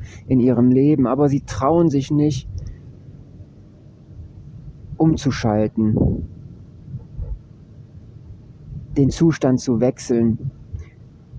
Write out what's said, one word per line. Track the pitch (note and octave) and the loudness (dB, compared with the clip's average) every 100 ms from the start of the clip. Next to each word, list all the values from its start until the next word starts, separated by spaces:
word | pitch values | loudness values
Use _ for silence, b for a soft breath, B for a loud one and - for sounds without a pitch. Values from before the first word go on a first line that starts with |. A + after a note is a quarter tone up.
| B B - | B B 0
in | B2+ | 2
ihrem | B2 A#2+ B2 | 4 4 4
Leben, | B2+ C#3+ D3+ A#2+ | 4 4 4 2
aber | C3 D3 | 2 2
sie | C#3 | 0
trauen | - - C3+ E3+ E3 | -4 -2 2 4 4
sich | C#3 C3+ | 2 0
nicht, | D3 D3+ C#3 - - B B B - - - - - - - - - - - - - - - - - - - - - | 2 2 0 -8 -10 B B B -20 -20 -20 -20 -20 -20 -20 -20 -20 -20 -20 -20 -20 -20 -20 -20 -18 -18 -18 -10 0
umzuschalten, | D#3+ - C#3 A#2 A#2 G#2+ G#2+ - G#2+ G#2+ - - - - - - - - - - - - - - - - - - - - - - - - - - - - - D3 | 2 2 -2 -2 0 2 0 0 0 2 0 -2 -6 -14 -20 -20 -20 -20 -16 -16 -14 -10 -8 -10 -14 -20 -20 -20 -20 -20 -20 -20 -20 -20 -20 -20 -16 -14 -6 2
den | C3 | 2
Zustand | - E3 D3 C3+ B2+ | 4 2 4 2 2
zu | - A2+ | 0 2
wechseln, | B2 - - A#2 A#2 A2 - - - - B B - - - | 0 -2 -2 2 2 0 -6 -12 -16 -16 B B -20 -20 -20